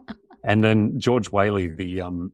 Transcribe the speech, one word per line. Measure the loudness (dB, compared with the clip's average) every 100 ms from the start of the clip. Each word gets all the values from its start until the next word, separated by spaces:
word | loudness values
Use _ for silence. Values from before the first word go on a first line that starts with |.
| -20 -20 _ -10
and | 0 2
then | 4 4 2 0
George | 0 0 0
Whaley, | 0 2 0 -2
the, | -6 -8 -6
um, | -6 -8 -10